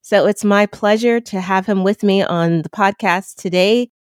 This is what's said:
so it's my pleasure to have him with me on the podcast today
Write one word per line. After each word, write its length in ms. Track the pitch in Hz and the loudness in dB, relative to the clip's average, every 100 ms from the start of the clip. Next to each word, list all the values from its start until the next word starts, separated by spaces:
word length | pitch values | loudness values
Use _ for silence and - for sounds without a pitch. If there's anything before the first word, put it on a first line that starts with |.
so 240 | - 202 165 | 0 2 2
it's 180 | 202 | 0
my 220 | 208 202 208 | 0 2 0
pleasure 520 | - 208 220 240 233 | -2 0 2 2 -2
to 220 | 233 190 | -4 -8
have 260 | 185 190 185 | -2 -2 0
him 160 | 190 | 0
with 220 | 190 214 | 0 0
me 180 | 202 190 | 0 0
on 400 | - 170 170 165 | 0 0 0 0
the 60 | 160 | -4
podcast 640 | - 196 202 196 180 - | -2 -2 0 -2 -2 -6
today 560 | - 190 180 196 233 240 _ | -12 -4 0 2 0 -2 _